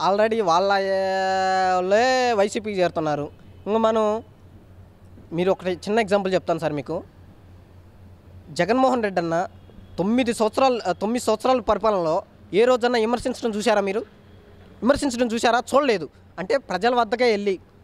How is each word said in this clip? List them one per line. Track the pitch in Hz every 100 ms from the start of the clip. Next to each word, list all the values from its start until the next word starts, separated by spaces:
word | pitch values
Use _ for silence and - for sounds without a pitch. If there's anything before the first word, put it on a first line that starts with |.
| 165
already | 202 220 226
వాళ్ళే | 185 165 196 196 196 190 190 190 190 190 190 190 185 185 185 208 254 254 247
వైసీపీకి | 220 208 233 208 196
చేరుతున్నారు. | 175 170 156 147 147 - - - 190
ఇంకా | 226
మనం, | 220 226 214 220 - - - - - - - - - - -
మీరు | 165 180
ఒకటి | 185 180
చిన్న | 175 - 220
ఎగ్జాంపుల్ | 202 202 190
చెప్తాను | 185 - 165
సార్ | 156
మీకు. | 147 135 170 - - - - - - - - - - - - - - -
జగన్మోహన్ | 147 175 254 262 254
రెడ్డి | 208 180
అన్న | 170 165 196 - - - - -
తొమ్మిది | 185 240 240
సంవత్సరాలు, | 226 233 - 269 240 185
ఆ, |
తొమ్మిది | 175 202 240 -
సంవత్సరాల | 214 269 262
పరిపాలనలో | 214 202 214 202 165 175 - - -
ఏ | 180 240
రోజన్నా | 254 240 247
విమర్శించడం | 220 240 262 240 240 208
చూశారా | 214 208
మీరు? | 196 202 - - - - - - - -
విమర్శించడం | 220 285 285 233 247
చూశారా? | 226 240 233 - 262
చూడలేదు. | 285 202 147 - - -
అంటే | 190 277
ప్రజల | - 180 226 247
వద్దకే | 220 233 247
వెళ్ళి | 208 202 185 - -